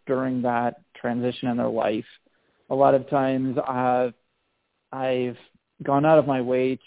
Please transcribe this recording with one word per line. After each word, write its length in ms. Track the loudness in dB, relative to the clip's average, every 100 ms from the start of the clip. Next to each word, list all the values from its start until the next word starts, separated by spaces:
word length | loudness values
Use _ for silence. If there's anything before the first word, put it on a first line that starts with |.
| -4
during 340 | -2 -2 -2
that 380 | 0 0 -2 -4 _
transition 540 | -10 -6 -4 -4 -4 -4
in 80 | -2
their 120 | -2
life. 360 | -2 -2 -4 -8 -16 _ _ _ _ -6
A 40 |
lot 200 | 2 4
of 140 | 4 2
times, 480 | 0 0 0 -2 -2
uh, 520 | -4 -2 0 2 0 -4 _ _ _ _ _ _ _
I've 440 | -6 -4 -2 -4 -6 -16 _ _ -10
gone 220 | -2 2
out 140 | 6 6
of 80 | 4
my 140 | 0
way 360 | 0 0 0 -2